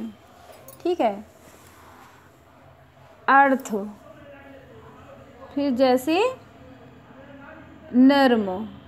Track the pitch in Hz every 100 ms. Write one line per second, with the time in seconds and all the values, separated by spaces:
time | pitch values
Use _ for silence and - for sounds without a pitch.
0 | 226 - - - - - - - 339 349
1 | 240 202 - - - - - - - -
2 | - - - _ _ _ - - - -
3 | - - - 269 277 262 - 208 208 208
4 | - - - - - - - - - -
5 | - - - - - 285 285 240 269 254
6 | 262 339 508 523 - - - - - -
7 | - - - - - - - - - 247
8 | 262 277 269 233 196 185 214 -